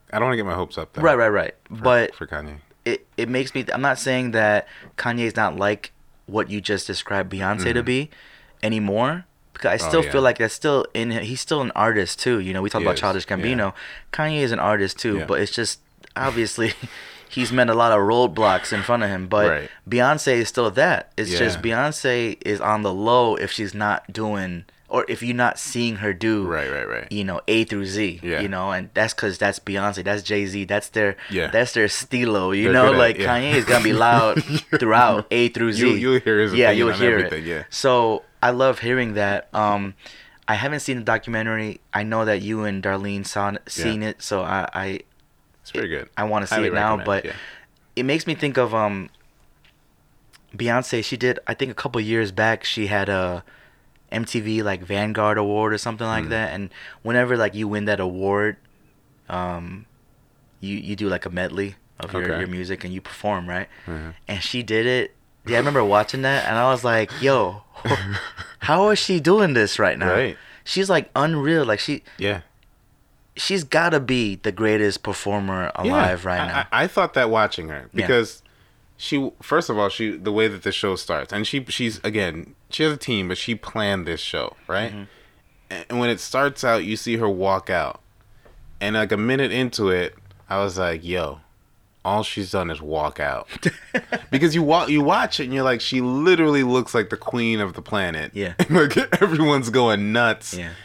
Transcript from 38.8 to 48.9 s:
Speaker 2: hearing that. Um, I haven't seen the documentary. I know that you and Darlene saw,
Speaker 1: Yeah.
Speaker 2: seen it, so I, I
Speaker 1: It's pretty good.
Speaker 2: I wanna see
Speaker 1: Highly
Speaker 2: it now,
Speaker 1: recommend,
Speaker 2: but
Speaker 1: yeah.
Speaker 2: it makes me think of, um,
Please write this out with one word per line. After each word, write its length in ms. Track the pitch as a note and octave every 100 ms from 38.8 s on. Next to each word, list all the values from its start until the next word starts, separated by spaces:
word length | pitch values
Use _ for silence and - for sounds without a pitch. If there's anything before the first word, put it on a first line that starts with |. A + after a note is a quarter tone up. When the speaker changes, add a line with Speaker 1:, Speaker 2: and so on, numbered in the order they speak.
Speaker 2:
hearing 340 | A2+ B2+ A#2+
that. 340 | G#2 G2+ G2+ -
Um, 420 | G#2+ G#2+ G#2 G2 G2 - - - _ -
I 80 |
haven't 260 | G#2+ C3 D3
seen 180 | C#3 B2+
the 40 |
documentary. 800 | A2 A2+ - A2+ A2+ A2 G#2+ - _
I 100 | G2
know 200 | G#2+ A2+ A2
that 160 | G2+
you 200 | G2+ A2
and 180 | G#2 G2
Darlene 440 | G2 G2 G2+ G2+ G2
saw, 240 | G#2 G2+
Speaker 1:
Yeah. 60 | G2+ -
Speaker 2:
seen 360 | - A2+ G#2+
it, 180 | G#2+ -
so 200 | - G2
I, 260 | - F#2+ -
I 260 | - F#2+ F#2+ - _ _ _ _ _
Speaker 1:
It's 100 | -
pretty 160 | - G#2+
good. 220 | D2+ - -
Speaker 2:
I 80 |
wanna 220 | G#2+ G#2+ G2
see 100 | A2
Speaker 1:
Highly 120 | G2
Speaker 2:
it 60 |
now, 240 | F2+ G#2+ G#2+
Speaker 1:
recommend, 80 | G2
Speaker 2:
but 180 | G2
Speaker 1:
yeah. 80 | - - - - - _ _ -
Speaker 2:
it 60 |
makes 220 | B2+ D#3 E3
me 80 |
think 240 | D3+ D3 C3
of, 160 | B2
um, 340 | A2+ G#2+